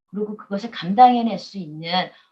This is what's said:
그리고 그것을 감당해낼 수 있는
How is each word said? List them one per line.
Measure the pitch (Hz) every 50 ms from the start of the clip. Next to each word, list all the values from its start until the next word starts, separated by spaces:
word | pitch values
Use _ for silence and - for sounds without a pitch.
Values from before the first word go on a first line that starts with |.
| _
그리고 | _ 180 202 208 208 208
그것을 | - - - 202 196 - 233
감당해낼 | - - 165 175 202 233 254 247 247 240 233 226 196 180
수 | - - -
있는 | 196 175 151 151 156 165 165 180 185 175 - - - _ _